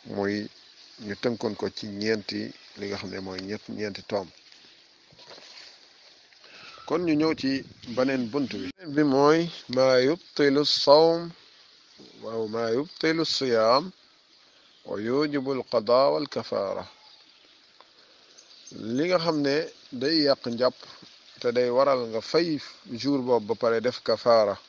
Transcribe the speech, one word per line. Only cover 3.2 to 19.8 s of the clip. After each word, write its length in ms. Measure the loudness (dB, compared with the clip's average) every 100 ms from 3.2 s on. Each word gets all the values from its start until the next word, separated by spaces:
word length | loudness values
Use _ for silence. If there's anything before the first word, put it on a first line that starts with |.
mooy 200 | -10 -10
ñett, 220 | -10 -10 -10
ñeenti 340 | -8 -8 -8
tomb. 260 | -6 -6 -6 -18 -20 -20 -20 -20 _ _ _ -20 -20 -20 -20 -20 -20 -20 -20 _ -20 _ _ _ -20 -20 -20 -18
Kon 160 | -4 -2
ñu 100 | 0
ñëw 180 | 2 2
ci 160 | 0 -2 -4 -6 -18 -8
beneen 360 | -2 0 0 -2
bunt 200 | -4 -4
bi. 180 | -6 -10
Beneen 220 | -12 -4
bi 80 | 0
mooy 380 | 4 6 6 4 0 -8 -4
maa 280 | 2 4 4
yubtilu 640 | 2 0 -6 0 2 4
sawm, 560 | 0 0 8 8 8 2 -4 -14 -20 _ _ _ _ -20 -20 -16
waaw, 240 | -10 -6 -4
maa 220 | -4 -2
yubtilu 540 | -2 -4 -2 -2 0
siyaam 600 | -2 -2 0 4 4 4 0 _ _ _ _ _ _ _ _ _ -10
wa 100 | -6
yujibul 600 | -2 -2 0 -4 -4 -6
qadaa 420 | -2 -2 2 4 4
wal 180 | 0 -4
kafaara. 560 | -8 -6 -4 -4 -6 -10 -20 -20 -20 _ _ _ _ _ _ -20 _ _ _ _ -20 -20 -20 -20 -14 -6
Li 80 | -4
nga 140 | 0 0
xam 200 | 0 0
ne 120 | 0 0 -4 -12